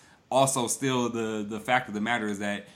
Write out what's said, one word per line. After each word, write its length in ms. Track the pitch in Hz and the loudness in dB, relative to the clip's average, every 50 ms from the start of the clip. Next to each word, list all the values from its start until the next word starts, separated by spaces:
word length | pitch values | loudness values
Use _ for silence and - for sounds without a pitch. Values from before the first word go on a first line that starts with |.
| - - - _ _ - | -20 -20 -20 _ _ 2
also 380 | 120 131 135 135 - 135 120 | 4 4 4 4 4 2 0
still 420 | 107 - - 139 135 127 123 123 113 | 0 -2 0 0 0 2 2 0 0
the, 340 | 117 113 110 110 110 107 104 | 0 -2 -2 -2 -2 -4 -4
the 120 | 101 110 104 | -6 -6 -6
fact 280 | 104 127 123 127 127 | 0 2 2 2 2
of 80 | - 101 | 0 -4
the 60 | 107 | -2
matter 260 | 107 117 120 113 107 | -2 0 0 0 0
is 100 | 104 101 98 | -2 -2 -2
that 280 | 104 101 101 98 - - - | -2 -4 -4 -4 -8 -14 -20